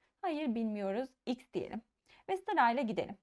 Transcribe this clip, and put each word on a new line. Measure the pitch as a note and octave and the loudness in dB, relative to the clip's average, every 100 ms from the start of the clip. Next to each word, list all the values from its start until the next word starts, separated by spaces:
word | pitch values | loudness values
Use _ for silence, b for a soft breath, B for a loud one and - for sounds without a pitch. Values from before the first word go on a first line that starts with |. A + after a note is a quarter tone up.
| _ _ | _ _
Hayır, | F#4+ D4+ D4+ | -4 -2 0
bilmiyoruz. | A3+ A3+ G#3 G3 G3 C4 _ - | 0 -2 -2 -2 -2 -4 _ -6
X | B3 - | -6 -4
diyelim. | F3+ - A3 - _ _ b - | -6 -6 -10 -12 _ _ b -4
Ve | F#4+ | -4
sırayla | G4+ F4 A#3+ A#3 | 0 4 4 4
gidelim. | A#3 F3 - G3+ | 0 -2 -4 -8